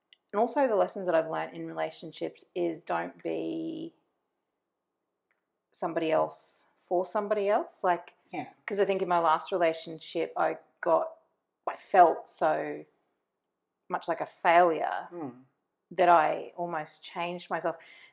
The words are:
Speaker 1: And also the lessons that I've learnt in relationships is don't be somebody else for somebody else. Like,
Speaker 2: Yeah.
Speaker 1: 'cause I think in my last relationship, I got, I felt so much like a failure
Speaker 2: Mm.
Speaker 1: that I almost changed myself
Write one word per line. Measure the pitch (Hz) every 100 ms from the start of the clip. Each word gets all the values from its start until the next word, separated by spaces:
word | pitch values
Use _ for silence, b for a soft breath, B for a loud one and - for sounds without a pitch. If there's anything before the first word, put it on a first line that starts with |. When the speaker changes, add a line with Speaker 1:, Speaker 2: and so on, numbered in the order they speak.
| _ - _
Speaker 1:
And | 202
also | 247 294 269
the |
lessons | 202 180 208 180
that |
I've | 165 160
learnt | 160 160
in | 170 165
relationships | 160 160 - 165 - 160 - - 180
is | 170 160
don't | - 170 170 170
be | 165 160 165 165 160 160 165 - _ _ _ _ _ _ _ _ _ _ _ _ _ _ _ _ _
somebody | - 175 165 160
else | 156 156 - - - _ _ _
for | 180 185
somebody | 214 202 208 196
else. | 220 339 -
Like, | 185 175 - - _
Speaker 2:
Yeah. | 143 139 - -
Speaker 1:
'cause | 202
I |
think | 190 190
in | 180
my | 175
last | 165 160 -
relationship, | 190 170 165 - 160 - 170 165 -
I | 165 165 - _
got, | 180 160 - - _ _ _ _ -
I | -
felt | - 196 170 160 -
so | - 160 156 151 151 151 _ _ _ _ _ _ _ _ _ -
much | 180 -
like | 160
a | -
failure | - 185 165 165 156 - - 180
Speaker 2:
Mm. | 175 143 120 - _ _ _ _
Speaker 1:
that | 175 175
I | 170 156 160 - -
almost | 175 165 151 -
changed | - 185 175 180 -
myself | 170 170 - B B B